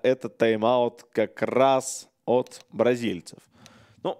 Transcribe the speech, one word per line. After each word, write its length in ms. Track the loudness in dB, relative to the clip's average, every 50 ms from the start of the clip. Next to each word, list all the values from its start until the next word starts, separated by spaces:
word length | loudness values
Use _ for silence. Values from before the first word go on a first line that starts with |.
| 0
этот 340 | 0 0 0 -4 -8 -4 0
тайм-аут 680 | 0 2 2 2 2 2 2 2 0 -2 -4 -8 -20 _
как 300 | -2 -2 -2 -2 -4 -6
раз 680 | -4 0 2 2 4 4 2 0 -2 -6 -10 -14 -16 _ _ _ -4
от 400 | 0 0 0 -2 -4 -10 -20 -20 _
бразильцев. 720 | -2 0 2 2 0 0 -2 -6 -6 -6 -10 -16 -20 -20 _ _ _ -20 -20 -20 -20 -20 -20 _ _ _ -8
Ну, 120 | -8 -6